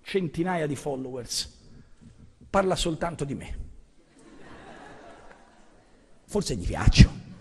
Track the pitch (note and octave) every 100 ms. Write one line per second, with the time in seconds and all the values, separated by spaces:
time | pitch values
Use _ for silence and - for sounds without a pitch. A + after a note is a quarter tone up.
0 | - G3 F3 C#3+ F3 F3 D3+ D#3 D3+ C3+
1 | C3 B2+ A2+ - - - - - - -
2 | - - - - - G3 F#3+ E3+ F3 D#3
3 | E3+ D#3 C#3+ G#2+ - - - - - -
4 | - - - - - - - - - -
5 | - - - - - - - - - -
6 | - - - G#3 F3+ A#2 F2 - - -
7 | - - - -